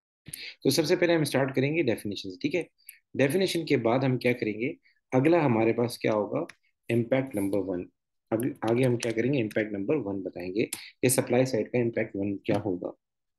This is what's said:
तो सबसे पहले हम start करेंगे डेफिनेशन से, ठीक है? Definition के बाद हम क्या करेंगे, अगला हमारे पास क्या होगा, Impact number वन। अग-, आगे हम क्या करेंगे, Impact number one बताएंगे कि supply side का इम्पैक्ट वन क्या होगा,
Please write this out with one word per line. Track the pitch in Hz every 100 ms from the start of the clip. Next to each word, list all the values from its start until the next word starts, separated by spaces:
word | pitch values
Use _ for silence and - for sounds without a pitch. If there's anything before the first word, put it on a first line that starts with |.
| _ _ - - - -
तो | 151
सबसे | 139 151 170
पहले | 175
हम | 165 143
start | 131 131 135
करेंगे | 135 160
डेफिनेशन | 131 101 104 98 98
से, | 90
ठीक | 143 180
है? | - _ - - _ 123
Definition | 135 175 185 170 156
के | 135
बाद | 113 127 135
हम | 127
क्या | 123
करेंगे, | 120 107 107 127 - _ _ _ 131
अगला | 143 170
हमारे | 147 113 113
पास | 113 120 -
क्या | -
होगा, | 107 95 110 175 - _ _ -
Impact | 117 117 131 135 104
number | 98 101
वन। | 92 90 90 _ _ _ _
अग-, | 113 123 - 110
आगे | 117 131
हम | 120
क्या | 120
करेंगे, | 110 120 143
Impact | 107 113 107
number | 104 101 151
one | 101 98
बताएंगे | 92 - 90 98 131
कि | - - - 127
supply | 127 127 127 131
side | 117 107
का | 123
इम्पैक्ट | 117 113 113 98
वन | 101 98
क्या | - 101
होगा, | 101 90 - - _ _ _